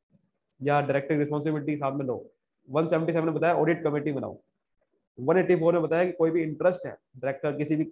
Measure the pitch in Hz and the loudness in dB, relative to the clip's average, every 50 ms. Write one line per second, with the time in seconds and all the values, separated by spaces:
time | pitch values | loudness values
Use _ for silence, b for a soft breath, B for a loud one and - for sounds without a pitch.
0 | _ _ _ _ _ _ _ _ _ _ _ - 131 143 143 147 139 127 139 139 | _ _ _ _ _ _ _ _ _ _ _ -6 -2 2 2 2 2 2 0 0
1 | - - 160 147 147 147 147 147 147 160 156 151 139 156 147 139 143 135 135 143 | 0 0 0 0 0 0 -2 -2 -2 -2 -2 -2 -2 -4 -4 -2 -2 -4 -4 -2
2 | 135 127 113 98 - - _ _ _ _ _ _ _ 135 131 156 165 165 170 160 | -4 -4 -4 -6 -8 -12 _ _ _ _ _ _ _ -4 -2 0 0 2 0 0
3 | 165 170 165 165 160 165 151 151 160 170 170 151 151 156 170 165 165 151 143 147 | 0 0 0 0 0 0 0 2 2 2 2 2 2 2 0 0 0 -2 -2 -2
4 | 147 156 139 127 113 98 95 - _ _ _ _ _ _ _ _ _ _ _ _ | -2 -4 -4 -4 -6 -8 -10 -12 _ _ _ _ _ _ _ _ _ _ _ _
5 | _ _ _ - 123 147 170 185 175 - 180 165 160 170 170 170 160 151 160 170 | _ _ _ -4 0 2 2 4 4 4 2 4 4 4 2 2 2 2 2 2
6 | 185 180 175 - 160 165 160 170 160 156 151 - 165 185 185 - - 127 - - | 2 0 0 0 0 2 2 0 0 -2 -2 0 2 2 2 0 -4 -12 -14 -14
7 | _ _ - 123 123 135 135 - - 147 143 147 151 151 156 151 160 156 | _ _ -14 -6 -6 -6 -4 -4 -4 -4 -4 -4 -2 -2 0 0 -2 -2